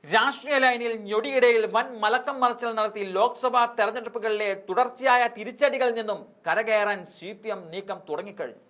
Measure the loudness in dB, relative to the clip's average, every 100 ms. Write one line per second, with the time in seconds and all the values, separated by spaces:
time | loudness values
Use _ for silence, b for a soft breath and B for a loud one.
0 | 4 4 4 -2 0 4 4 2 -4 -6
1 | -2 -2 0 4 6 4 2 0 -2 -2
2 | 0 0 -2 0 0 0 -4 -2 -2 -2
3 | -4 2 2 2 0 2 2 2 0 0
4 | -8 -6 -2 -2 -2 -4 -2 0 0 0
5 | 2 4 2 -2 -12 0 0 2 0 0
6 | -4 -6 -8 _ -2 -2 2 2 2 -2
7 | -6 -14 -14 -10 -8 -8 -8 -12 -8 -10
8 | -6 -8 -8 -10 -10 -10 _